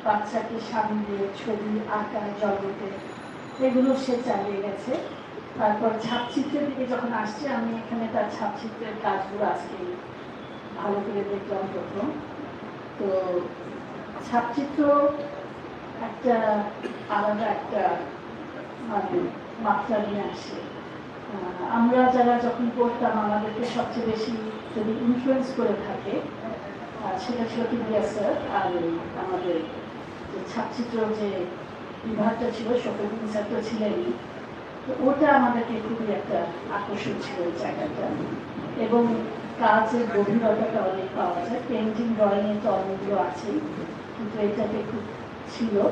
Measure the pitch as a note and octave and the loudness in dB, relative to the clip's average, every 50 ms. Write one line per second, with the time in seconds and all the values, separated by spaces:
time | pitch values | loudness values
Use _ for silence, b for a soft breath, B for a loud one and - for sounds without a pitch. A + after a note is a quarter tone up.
0 | - A3 G#3 G#3 G#3+ - - A3+ G#3+ - A#3 A3 G#3+ - A#3 A3+ G#3+ G#3 G#3+ G#3+ | 4 4 2 4 2 0 -2 -2 -2 -2 -4 -6 -4 -2 0 0 2 2 2 0
1 | G#3 G3+ G3+ G3 G3 G3+ - - - - G#3+ G#3 G#3+ G#3+ G#3+ G#3+ G#3+ - G#3 G#3+ | 0 0 0 0 0 -2 -2 -4 -2 -2 -2 0 0 0 0 0 0 0 0 0
2 | G#3 - - A3 G#3 G#3 G3+ G3+ G#3+ G3+ G3 G3 G3 G3 G3 - G#3+ G3 G3 G3 | 0 0 -2 -2 -2 -2 -2 0 2 2 2 2 0 -2 -4 -4 -6 -6 -6 -8
3 | - - - - - - - - - - - - C4 C4 A#3+ B3+ B3+ C4+ C4 - | -10 -10 -12 -12 -12 -12 -12 -12 -12 -12 -4 2 2 4 6 6 6 6 4 2
4 | - - A#3+ A#3+ - - - - G3 G#3 G3+ F#3+ G3+ G#3 G3 - - A#3+ C4 E4+ | 2 0 0 0 2 0 0 0 0 0 -2 -2 -2 -2 -4 -4 -4 -2 -2 -2
5 | - - - - - - - - - - - - A#3 G#3 G#3+ G#3+ A#3+ A3 G#3+ G#3+ | -2 -6 -8 -10 -12 -12 -12 -12 -12 -10 -4 2 4 4 4 6 4 2 2 2
6 | - A3+ A#3 B3+ B3 B3 - C#4+ B3+ - - D4 C#4+ C#4 C4 B3 B3+ A#3+ B3+ A#3 | -2 0 0 0 -2 0 0 0 0 2 2 0 0 0 0 -2 0 0 0 0
7 | - A#3 A3+ A3 G#3+ G#3 - - D4+ C#4 B3 A#3 A3+ A3+ A3+ A3+ A3+ - A#3+ A3+ | 0 0 0 0 -2 -2 -4 -4 -2 -2 0 0 0 0 -2 -2 -4 -4 -4 -2
8 | A3+ A3 - A#3 - - - - A3+ - - - - A3+ - - - - - - | -2 0 0 0 0 0 0 -2 -2 -2 -2 -4 -6 -8 -6 -6 -6 -6 -6 -2
9 | - G#3 G3 F#3+ F#3+ - G3+ G3+ G#3+ F#3+ F3+ - - - - - - F3+ F3+ F3 | 0 0 0 0 -2 -2 -2 0 0 2 0 0 -4 -6 -8 -6 -6 -6 -6 -6
10 | - - - - - - - - - - - - - - - - - G#3 G3 G3+ | -8 -12 -12 -12 -12 -12 -12 -12 -12 -12 -12 -12 -12 -12 -10 -4 -2 0 0 0
11 | G3+ A3 A3+ G3+ G3 G3+ G3+ G3 G3 - G3+ F#3+ G3 - - - E3+ - - G3 | -2 -2 -2 -2 -2 -2 -2 -4 -4 -4 -2 -2 -2 -4 -4 -6 -6 -4 -4 -2
12 | G#3 D4 D4+ - - - - - - - - - - - - - - - - - | -2 -2 -2 -4 -8 -10 -10 -10 -10 -10 -10 -10 -10 -10 -10 -12 -12 -12 -8 -2
13 | G3+ G3 F#3 F#3+ F#3 F#3 F3+ F3+ F3 - - - - - - - - - - - | 0 2 2 2 2 2 0 0 0 -2 -6 -8 -10 -10 -10 -10 -10 -10 -10 -10
14 | - - - - - - A#3+ A#3+ A#3+ - - D4 C4+ C#4+ - - D4 C#4+ C#4+ D4 | -10 -10 -10 -10 -6 2 2 2 2 2 0 0 -2 0 2 4 6 8 8 8
15 | C#4+ C#4+ - - - - - - - - - - - - - - - - - - | 8 6 4 2 -4 -6 -6 -8 -10 -10 -10 -10 -10 -10 -12 -10 -12 -10 -8 -8
16 | A#3 A3+ - - - B3+ A#3 A3+ G#3+ G#3+ G#3+ G#3 G3+ G#3 - - - - - - | -6 -6 -8 0 4 4 6 6 6 4 4 4 2 0 -4 -6 -8 -8 -8 -8
17 | - - G#3 G#3 G#3 G#3+ G#3+ G#3 A3+ G#3 G3+ - - - - G#3 - - - - | -6 -2 0 2 2 2 2 2 2 0 0 0 -2 -2 0 2 4 4 2 2
18 | - - - - - - - - - - - - - - - - - - G#2+ - | -4 -6 -8 -10 -10 -12 -10 -10 -10 -10 -10 -10 -10 -10 -10 -8 -6 -2 -2 -2
19 | F#3+ F#3 F3+ F3 - - - - - - - - A3+ G#3+ G3+ G3+ - - A#3 G#3 | 0 2 0 0 0 0 -4 -6 -10 -12 -8 -4 0 2 2 2 2 2 2 2
20 | G#3 G3+ G3+ G3+ F#3+ F3 F3 - - - - - - - - - - - - - | 2 2 0 -2 -2 -2 -4 -6 -8 -8 -8 -8 -8 -8 -10 -10 -12 -10 -12 -12
21 | - - - - - - A3 G3 F3+ F3+ F3+ F3+ F3+ - A3+ A#3 A#3 A#3+ B3 B3+ | -12 -12 -12 -12 -10 -8 -8 -6 -6 -6 -4 -4 -4 0 4 6 6 8 8 8
22 | B3+ B3+ B3+ B3+ A#3+ A#3+ A#3+ A#3 A#3+ A#3+ - - B3 A#3 - B3 A#3+ A#3+ A#3 - | 8 8 8 8 8 8 6 4 4 0 0 2 0 0 2 4 2 2 2 2
23 | B3 G#3+ G#3 G#3+ G#3 G#3 G#3 G#3+ G#3+ A3 G#3+ A3 A#3+ B3 - B3 A3+ - - A#3 | 2 2 2 2 2 2 2 2 0 0 -2 -2 -2 -2 0 0 -2 0 0 -2
24 | A3+ A3 A3 G#3+ A3 B3 A#3 A3 G#3+ A3 - - - - - A3+ G#3+ G#3+ A3 - | 0 0 0 0 0 -2 -2 -4 -4 -6 -6 -8 -10 -6 -4 -2 0 0 0 2
25 | B3 A#3 B3 B3 - C4+ C4 C4 B3+ - - - A3+ G#3+ G3+ - - - G3 - | 4 4 4 4 4 4 4 4 2 0 0 0 2 2 2 0 -2 -4 -4 -4
26 | - G3+ G#3 - - - - - - - - - - - - - - - - - | -4 -2 -2 -2 -4 -4 -8 -8 -8 -8 -8 -8 -8 -10 -10 -10 -10 -10 -10 -6
27 | A3 G3+ F#3+ - - - A#3+ A#3 A#3 A3+ - A3+ A3+ A3+ - A3+ G3+ G#3+ A3 G#3 | -4 -4 -4 -4 -2 -2 -2 -2 -2 -2 0 -2 0 0 0 0 0 2 2 2
28 | G3+ G#3 - G#3 G3+ F3 - - - - - G3+ G3 F#3 F3+ F3 E3 E3 E3+ E3+ | 2 2 0 0 0 0 0 0 -2 -2 0 0 2 2 0 2 0 0 0 -2
29 | E3 - - E3 F3 F#3 F#3 F3+ F3+ F3+ E3+ D#3+ D#3+ D#3 - - - - - - | -4 -6 -6 -6 -4 -2 -2 -2 0 0 0 0 -2 -4 -6 -10 -10 -10 -10 -10
30 | - - - - - - - G3+ - - - A#3 G#3+ - - - A#3 - - A3+ | -12 -10 -12 -10 -10 -8 -8 -8 -8 -6 -4 -4 -4 -4 -2 -4 -4 -2 0 0
31 | A3 G#3+ G#3+ G#3+ G#3 G3+ F#3+ F#3 F3 - - - - - - - - - - - | 2 2 0 0 0 -2 0 -2 -4 -4 -6 -10 -10 -12 -12 -12 -12 -12 -12 -8
32 | - A3+ A3 G#3 G#3 A3 A3+ A3+ B3+ A3 G#3+ - A3+ G#3+ B3 A#3 - A3+ G3+ G#3 | -6 -4 0 4 4 4 4 2 0 0 0 -2 0 2 2 2 2 0 -2 0
33 | G3+ G#3 A3 A3+ A3+ G#3+ G#3 G#3+ G#3 - A#3+ A#3 A3 - A#3 G#3+ G#3+ G#3 - F3 | -2 -2 -2 -2 -4 -2 0 0 0 0 -2 -2 -2 -2 0 0 2 2 2 2
34 | F3+ F4+ - - - - - - - - - - - - - - - - C4 - | 0 0 -2 -2 -4 -10 -10 -12 -10 -10 -10 -12 -12 -12 -12 -10 -6 -4 -2 4
35 | - C4 C#4+ - D#4 C#4+ C#4 C4+ B3 A#3+ A#3 A#3 A3+ - A#3 G#3 G#3 A3+ A#3 A3 | 4 4 6 8 8 8 8 8 8 6 4 2 2 0 -2 -2 -2 -2 -2 -2
36 | A3 G#3 G3 F#3 - - G#3 F3 E3+ E3+ - - - - - - - - - - | 0 0 0 -2 0 0 0 0 0 -2 -4 -6 -6 -4 -4 -4 -2 -2 -4 -2
37 | - - - F#3+ - - - F3 F3 E3+ E3 - E3 - - D3+ D#3 D3+ D3+ - | -2 -2 -2 -2 -4 -4 -4 -2 -2 -2 -2 -2 -2 -2 -2 -2 -2 -2 -2 -2
38 | - - D#4 - - - - - - - - - - - - - A3+ A3 A#3 A#3+ | -2 -2 0 -2 -2 -2 -4 -6 -6 -8 -8 -6 -6 -6 -2 0 2 4 6 6
39 | A#3+ A#3 A3+ A3 - - - - - - - - B3 G#3+ G#3 A3 A3 A3 A#3+ A#3+ | 6 6 4 2 0 -4 -6 -8 -8 -8 -4 2 4 6 6 6 6 4 4 2
40 | A#3+ G#3+ G3+ G3+ G3+ G3 A3 A#3 A3+ A3 - - A3+ - - G#3+ F#3+ F#3 F#3+ G3 | 2 4 4 2 4 4 4 4 6 4 4 4 2 0 2 2 2 2 0 0
41 | F#3 F#3+ - A3 G#3+ - - - - A3+ A#3+ B3+ - - B3 A3 G#3+ A3 A3 A3+ | -4 -4 -2 -2 0 0 0 -2 -2 -2 -2 -4 -2 -2 -2 0 0 0 0 0
42 | A#3+ A3+ A3+ G#3+ G#3+ G3+ G3 G3+ G#3 G#3+ G#3 G#3 - A3+ G3 F#3+ F#3+ F#3+ F#3+ F#3+ | 0 0 4 4 6 4 6 4 2 2 0 0 2 2 2 2 2 0 -2 -2
43 | G3 G3+ G3+ F#3+ F3+ F3+ - - - G#3+ G3+ - - - - - E3+ - - - | 0 0 2 2 2 0 0 -4 -4 -2 -2 0 -2 -2 -4 -6 -6 -6 -8 -10
44 | - - - - A#3 G#3 G#3+ A3 G#3 G3+ - - G#3+ - - - - - - - | -10 -10 -8 -6 -6 -4 -2 0 2 2 2 2 0 0 0 -2 -2 -2 -4 -6
45 | - - - - - - - - - - - - A#3+ A3 G3+ G3+ - - | -6 -6 -8 -10 -10 -10 -12 -12 -12 -10 -4 -2 0 2 4 4 4 4